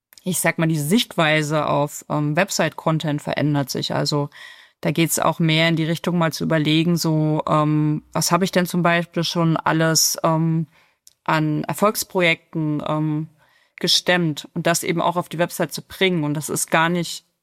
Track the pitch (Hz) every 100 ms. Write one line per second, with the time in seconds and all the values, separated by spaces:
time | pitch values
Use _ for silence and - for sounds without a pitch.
0 | _ - 185 180 170 165 160 160 147 226
1 | - - 156 156 147 156 143 147 147 -
2 | - 147 147 151 202 - 165 - - 160
3 | 156 147 - - 147 143 139 - 147 143
4 | 147 147 143 - - - - _ 165 151
5 | 165 - - 160 160 156 165 160 156 170
6 | - 175 160 - 165 160 151 156 165 170
7 | 160 156 156 151 - 151 151 151 151 151
8 | - 165 - 170 190 190 180 180 170 170
9 | 170 - 160 175 165 160 - 160 160 156
10 | - - 165 160 165 160 160 _ _ _
11 | _ _ - 160 156 151 - - 202 220
12 | - 190 175 160 _ 165 156 151 - 156
13 | 156 151 160 _ _ _ _ - 175 -
14 | - 180 165 143 - 175 165 170 - 170
15 | 165 175 170 160 175 - 175 - - -
16 | 190 180 147 147 - - - 170 165 175
17 | 170 - _ _